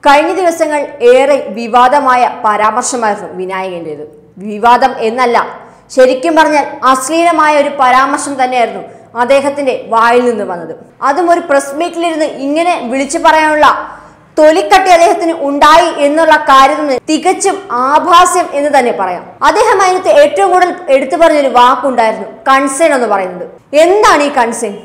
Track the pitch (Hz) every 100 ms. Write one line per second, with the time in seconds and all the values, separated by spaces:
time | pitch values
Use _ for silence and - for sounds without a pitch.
0 | 294 285 320 359 359 330 311 302 277 -
1 | 240 254 277 277 220 208 233 240 240 285
2 | 269 247 247 - 220 208 214 214 - 254
3 | 220 202 180 180 185 190 190 175 165 147
4 | 151 - _ - 202 208 233 240 254 247
5 | 226 240 254 233 - - - - _ -
6 | 254 254 339 320 302 294 262 - 233 262
7 | - 320 339 320 302 302 285 285 254 254
8 | 277 294 294 277 254 254 233 196 165 -
9 | - 226 240 277 277 277 277 220 185 226
10 | 233 247 247 220 - 175 160 160 - _
11 | 254 294 339 349 339 277 277 277 349 339
12 | 339 320 311 - 277 294 339 330 233 269
13 | 277 330 330 311 311 302 285 214 - -
14 | - _ _ - 208 330 - 392 381 339
15 | 339 339 330 330 277 285 302 320 349 320
16 | 285 302 320 311 302 269 269 302 302 247
17 | - 311 339 381 392 339 - 240 262 302
18 | 277 349 359 370 330 285 285 277 240 -
19 | 185 175 - - 277 320 453 403 381 370
20 | 359 302 294 294 392 359 359 269 - 269
21 | 277 339 330 302 269 240 240 262 285 240
22 | 220 202 202 - - 269 285 285 330 277
23 | 233 202 185 180 175 - _ 285 330 403
24 | 440 330 285 269 233 226 214 202